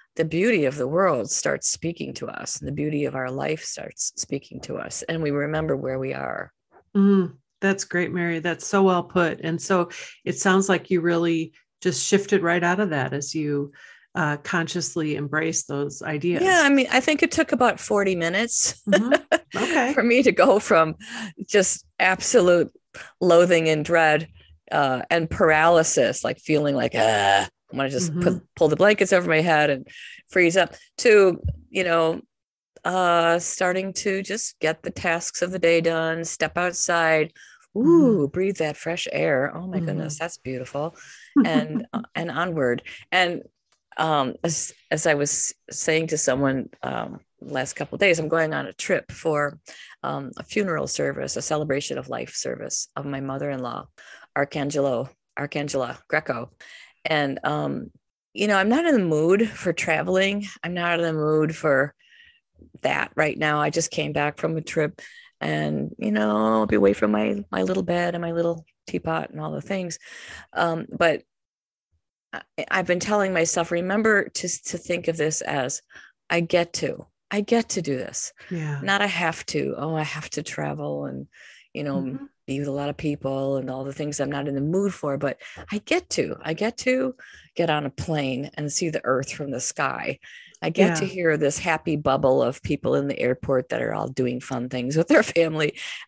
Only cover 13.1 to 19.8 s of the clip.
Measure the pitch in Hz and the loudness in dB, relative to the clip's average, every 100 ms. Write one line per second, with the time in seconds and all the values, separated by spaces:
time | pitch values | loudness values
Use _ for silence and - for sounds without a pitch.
13.1 | 139 139 160 147 143 143 - - - _ | -4 -4 -4 -2 -2 -4 -10 -20 -20 _
14.1 | - 156 147 - 180 165 180 165 175 156 | -2 -2 -2 -2 -2 -2 -4 -4 -4 -2
15.1 | 147 147 151 160 - - 143 143 143 - | -2 -2 -2 -2 -4 -4 -4 -4 -6 -6
16.1 | 151 170 170 185 359 285 277 254 - 262 | -4 -2 2 4 4 6 4 4 2 2
17.1 | 302 320 - 311 262 247 - - 208 196 | 2 0 2 0 4 2 2 -2 0 2
18.1 | 185 165 190 233 - - - - 196 233 | 0 0 -2 -2 0 0 -2 2 2 4
19.1 | 285 - 320 - - 262 311 | 2 2 -2 -2 -4 0 2